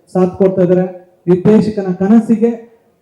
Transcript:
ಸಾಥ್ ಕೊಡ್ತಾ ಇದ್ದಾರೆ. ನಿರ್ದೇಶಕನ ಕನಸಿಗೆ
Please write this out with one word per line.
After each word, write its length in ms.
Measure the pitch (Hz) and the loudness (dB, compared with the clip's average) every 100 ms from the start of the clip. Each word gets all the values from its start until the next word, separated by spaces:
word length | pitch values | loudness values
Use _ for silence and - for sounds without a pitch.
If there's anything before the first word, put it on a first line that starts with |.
| _ | _
ಸಾಥ್ 260 | 185 180 - | -2 -2 0
ಕೊಡ್ತಾ 240 | 190 190 | -2 0
ಇದ್ದಾರೆ. 540 | 175 180 185 - - _ 170 | 0 0 -2 -8 -20 _ -2
ನಿರ್ದೇಶಕನ 640 | 180 208 214 214 208 190 | 0 4 2 2 -4 -6
ಕನಸಿಗೆ 880 | 175 196 226 - 214 233 233 - _ _ _ | -4 2 2 2 -2 -2 -4 -14 _ _ _